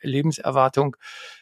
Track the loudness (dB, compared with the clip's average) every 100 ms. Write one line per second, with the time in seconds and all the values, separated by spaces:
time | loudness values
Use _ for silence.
0 | -4 0 0 -2 0 2 4 4 0 -2
1 | -14 -18 -18 -20